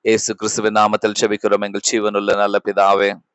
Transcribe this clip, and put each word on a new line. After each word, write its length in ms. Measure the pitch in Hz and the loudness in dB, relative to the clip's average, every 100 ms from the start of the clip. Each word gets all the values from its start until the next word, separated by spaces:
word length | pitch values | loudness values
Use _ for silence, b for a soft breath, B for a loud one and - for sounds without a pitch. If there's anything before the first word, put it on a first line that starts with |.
இயேசு 340 | 107 110 - 104 | 2 0 -2 -6
கிறிஸ்துவின் 380 | 107 110 107 | -4 -2 0
நாமத்தில் 400 | 107 107 107 107 104 | 2 2 2 -2 0
ஜெபிக்கிறோம் 420 | 110 104 104 101 | -2 0 0 0
எங்கள் 200 | 101 101 - | 0 -4 -2
ஜீவனுள்ள 440 | 113 104 104 101 101 | -2 0 -2 0 0
நல்ல 240 | 101 101 | 0 0
பிதாவே 560 | 104 98 98 98 101 95 _ | -2 0 2 4 0 -2 _